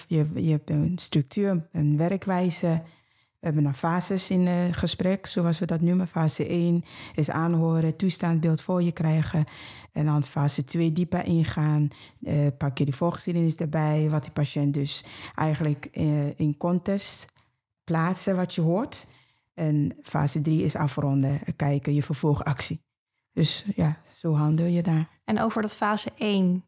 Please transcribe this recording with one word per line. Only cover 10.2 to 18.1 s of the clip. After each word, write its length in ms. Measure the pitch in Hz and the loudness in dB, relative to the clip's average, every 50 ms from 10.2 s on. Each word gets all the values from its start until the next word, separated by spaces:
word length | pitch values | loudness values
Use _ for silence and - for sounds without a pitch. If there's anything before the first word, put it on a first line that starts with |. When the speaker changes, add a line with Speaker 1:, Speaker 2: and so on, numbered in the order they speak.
| 139 | 0
Speaker 1:
fase 400 | - - - 143 143 - - 143 | 0 0 0 0 0 0 0 -2
twee 280 | - - 170 170 165 | -2 0 2 2 2
dieper 340 | 156 170 180 165 - 175 - | 2 0 0 0 -2 -4 0
ingaan. 640 | - 170 165 160 - - - 151 151 151 151 147 147 - - - - - _ - | 2 2 2 2 0 0 0 0 2 2 2 2 0 -2 -8 -20 -20 -20 _ -6
Eh, 240 | - - 147 147 143 139 - | -2 0 2 2 0 0 -2
pak 200 | - 139 131 - | -4 -4 -2 0
je 80 | 143 | -2
die 100 | 143 135 | -2 0
voorgeschiedenis 600 | - 175 170 170 - - - 175 170 165 165 156 | 0 -2 -2 -2 -4 -6 -2 0 2 2 2 0
erbij, 540 | - 165 147 151 160 156 151 151 156 156 151 | 0 -4 -2 -2 0 0 2 2 2 2 2
wat 140 | 151 156 147 | 0 0 -2
die 80 | - | -4
patiënt 420 | - - 147 139 - 151 143 143 139 | -2 -2 -2 -2 0 0 0 0 2
dus 320 | 143 143 143 - - - - - - - - - | 0 -2 -2 -2 -4 -6 -8 -16 -16 -16 -12 -6
eigenlijk, 500 | - 156 156 151 131 165 151 147 147 - | -2 -2 -2 0 0 0 -2 -2 -2 -6
eh, 540 | - - - 165 151 147 147 143 143 - - | -10 -4 -2 0 2 2 2 0 -2 -2 0
in 180 | 160 151 147 - | 0 0 0 0
context 680 | - 170 180 180 175 - 196 202 - - - - - - _ _ _ _ _ _ _ _ _ _ _ | 0 0 0 0 0 0 -2 0 2 2 2 0 -2 -6 _ _ _ _ _ _ _ _ _ _ _
plaatsen 520 | - 165 160 160 175 | -4 -2 0 0 0